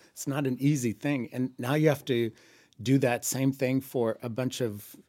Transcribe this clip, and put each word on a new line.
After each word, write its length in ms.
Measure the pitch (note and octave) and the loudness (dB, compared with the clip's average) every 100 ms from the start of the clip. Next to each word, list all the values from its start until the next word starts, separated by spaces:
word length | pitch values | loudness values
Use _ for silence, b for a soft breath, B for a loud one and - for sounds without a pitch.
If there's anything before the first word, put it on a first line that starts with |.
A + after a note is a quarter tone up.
| b | b
it's 140 | - - | -8 -4
not 220 | C#3 C3+ | -2 -2
an 80 | B2+ | 2
easy 340 | C#3+ D3 A#2+ | 2 2 0
thing. 360 | - D3 C#3 A2+ | -2 -2 -2 -4
And 200 | B2+ B2+ - | -6 -6 -4
now 160 | A#2+ | -2
you 140 | D3+ D#3 | 4 4
have 140 | C#3+ - | 2 0
to 260 | A#2+ A2+ b b b b - | 0 0 b b b b -6
do 160 | A2 C3+ | 2 4
that 260 | C3 A#2+ | 4 0
same 260 | - B2+ C3+ | -2 0 0
thing 300 | C3+ B2+ C3 | 2 0 0
for 380 | - C3 A2+ - | -2 0 0 -2
a 60 | B2 | -6
bunch 320 | A2+ B2+ - | -4 -4 -2
of, 240 | A#2+ G#2 - - | -4 -4 -12 -20